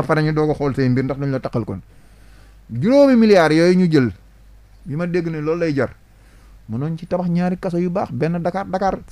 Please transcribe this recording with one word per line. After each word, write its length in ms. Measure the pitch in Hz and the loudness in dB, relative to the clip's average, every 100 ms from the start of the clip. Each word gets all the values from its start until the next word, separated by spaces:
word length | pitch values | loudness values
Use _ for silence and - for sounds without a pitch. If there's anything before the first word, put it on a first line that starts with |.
Ba 20 | - | 0
pare 140 | 156 | 0
ñu 100 | 156 | 0
doog 160 | 156 151 | 0 -2
a 20 | |
xool 180 | 143 143 | -2 -4
say 140 | 131 127 | 0 0
mbir 140 | 123 | 0
ndax 140 | 131 135 | -2 -4
duñu 120 | 139 | -6
la 80 | 131 | -6
takkal 260 | 127 120 | -4 -6
kon. 160 | 107 92 - - - - - - - - - | -6 -10 -14 -20 -20 -20 -20 -20 -20 -20 -12
Juróomi 460 | 117 196 277 277 | -4 2 6 6
milliards 400 | 240 220 190 156 | 6 6 6 6
yooyu 220 | 160 175 185 | 4 4 4
ñu 80 | 175 | 4
jël, 220 | 151 117 - - _ - - _ - | 4 2 -2 -16 _ -20 -20 _ -20
bi 100 | 165 147 | -10 -8
ma 100 | 175 | -4
dégg 200 | 180 165 | -4 -4
ne 100 | 156 | -4
loolu 200 | 151 170 | -4 -2
lay 120 | 165 | -2
jar, 160 | 139 113 - _ _ - - - - - | -2 -4 -8 _ _ -20 -20 -20 -20 -10
mënoon 280 | 117 151 165 | -8 -6 -8
ci 100 | 175 | -6
tabax 220 | 180 175 | -4 -2
ñaari 280 | 170 180 185 | 0 -2 -2
kaso 200 | 185 170 | -4 -2
yu 120 | 180 | -2
baax, 220 | 190 220 | -4 -6
benn 280 | 123 156 170 | -4 -4 -2
Dakar, 220 | 175 190 | -4 -6
Dakar 320 | 190 185 190 185 - | -6 -4 -2 -4 -10